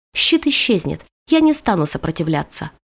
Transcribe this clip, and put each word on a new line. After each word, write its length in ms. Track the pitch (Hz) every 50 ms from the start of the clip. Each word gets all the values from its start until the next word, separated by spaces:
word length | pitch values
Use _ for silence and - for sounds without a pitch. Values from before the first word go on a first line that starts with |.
| _ _ _
Щит 320 | - - - 330 320 -
исчезнет, 600 | 302 285 - - - 233 180 - 143 151 160 - _ _ _ _ -
я 100 | 320 320
не 140 | 320 311 302
стану 320 | - - - 208 175 151
сопротивляться. 840 | 151 - - - 160 165 - 165 156 156 143 151 - - - - - - _ _